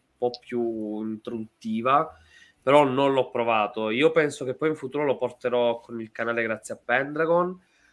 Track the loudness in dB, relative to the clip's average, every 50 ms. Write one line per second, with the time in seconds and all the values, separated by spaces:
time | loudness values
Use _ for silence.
0 | _ _ _ -4 -4 -4 -4 -6 -10 -6 -4 -2 -2 -2 -2 -4 -6 -6 -6 -6
1 | -6 -6 -8 -10 -10 -10 -8 -8 -10 -12 _ _ -8 -4 -4 -2 0 2 2 2
2 | 2 0 -6 -18 _ _ -20 -20 -20 -20 _ _ 2 6 6 6 6 6 4 2
3 | 2 4 4 2 0 0 -2 -2 0 2 2 2 2 0 -2 -2 -2 -2 2 2
4 | 2 4 4 4 2 0 0 -6 -6 -8 -6 -2 -2 -2 -2 -4 -6 -6 -4 -2
5 | 0 0 0 0 -2 -6 -4 -4 -4 0 2 2 2 2 0 -2 -6 -12 -12 -12
6 | -12 -10 -8 -6 -4 -2 -2 -2 -2 -2 -4 -6 -8 -12 -14 -10 _ -2 0 0
7 | 0 -2 -2 -2 0 2 2 2 2 0 -4 -10 _ _ _ _ _ _